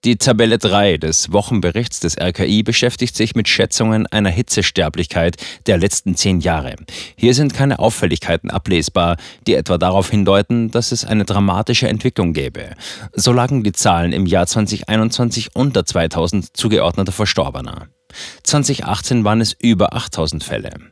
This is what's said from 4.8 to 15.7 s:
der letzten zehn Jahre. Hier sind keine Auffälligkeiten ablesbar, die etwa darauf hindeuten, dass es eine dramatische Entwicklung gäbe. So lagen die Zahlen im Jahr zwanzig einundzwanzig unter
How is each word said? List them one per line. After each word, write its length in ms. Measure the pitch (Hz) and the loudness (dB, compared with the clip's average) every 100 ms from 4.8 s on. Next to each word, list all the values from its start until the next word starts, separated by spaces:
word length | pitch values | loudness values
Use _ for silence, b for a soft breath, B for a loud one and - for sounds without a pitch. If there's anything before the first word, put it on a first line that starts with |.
| 82 80 - 87 85 - B B - | -2 -2 -2 0 0 -2 B B 0
der 120 | 92 | 2
letzten 360 | 98 - 98 | 2 0 -2
zehn 260 | 87 101 92 | 0 0 2
Jahre. 360 | 85 80 65 - - B B B | 0 -2 -4 -12 -16 B B B
Hier 180 | 120 | 2
sind 200 | 127 147 | 4 2
keine 260 | 120 139 117 | 2 0 2
Auffälligkeiten 720 | 110 - 95 - - 85 - | 0 0 -4 -4 -2 -4 -2
ablesbar, 680 | 95 - 90 78 95 85 85 B B - | -6 0 0 0 0 0 -2 B B 0
die 60 | |
etwa 240 | 80 - 87 | 0 2 0
darauf 320 | 90 95 95 | 2 2 2
hindeuten, 600 | 104 95 98 101 117 113 | 2 4 4 2 0 0
dass 220 | 120 117 | -2 -2
es 120 | 117 | -4
eine 200 | - 107 | -2 -2
dramatische 640 | 98 101 98 92 107 120 - | 0 2 2 0 0 0 0
Entwicklung 460 | 107 127 - 85 | 0 -2 0 -2
gäbe. 420 | 78 67 - - - B B B | 0 -4 -8 -14 -14 B B B
So 180 | - - | -2 2
lagen 320 | 123 123 135 | 4 2 0
die 80 | 107 | -2
Zahlen 400 | - 107 85 85 | 0 2 2 0
im 140 | 90 92 | 0 2
Jahr 200 | 87 90 | 2 2
zwanzig 420 | 117 104 104 - | 0 -2 -4 -2
einundzwanzig 680 | 110 110 - 120 117 113 - | 0 0 0 -2 -2 -6 -2
unter 280 | 139 | 0